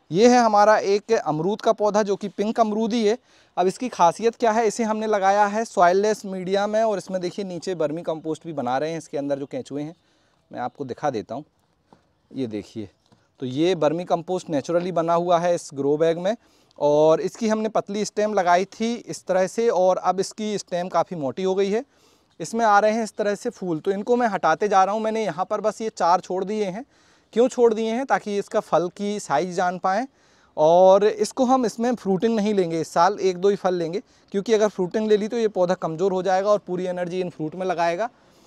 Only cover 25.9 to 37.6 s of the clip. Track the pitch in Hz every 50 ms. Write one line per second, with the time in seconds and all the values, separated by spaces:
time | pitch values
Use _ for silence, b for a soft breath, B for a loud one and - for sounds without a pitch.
25.9 | - - 190 165 180 185 - - 185 185 196 185 214 214 208 190 175 214 277 b
26.9 | b b b b b b b b - 214 240 254 - 254 240 233 214 208 226 226
27.9 | 226 240 277 262 208 185 - 214 202 202 190 - - 214 202 - - 156 170 180
28.9 | - - 202 202 208 208 - - 180 147 170 185 175 175 185 180 185 175 - 190
29.9 | 190 208 262 269 b b b b b b b b b - 151 156 170 180 185 190
30.9 | 190 202 202 214 - - 214 - - - 262 240 262 262 254 208 - - 226 247
31.9 | 254 - - 190 190 180 196 226 226 220 196 214 214 190 185 165 160 165 156 -
32.9 | - 180 170 190 208 - - 190 180 180 175 202 208 185 - 185 185 180 170 156
33.9 | 165 208 - b b b b b - 196 190 - 220 208 220 208 - - 185 170
34.9 | - 220 214 214 214 202 208 220 240 240 226 214 214 185 180 175 185 - - 165
35.9 | 160 156 185 196 185 185 180 196 185 185 196 208 208 202 - - 180 180 180 180
36.9 | 180 180 180 170 175 185 180 175 - - 156 156 156 180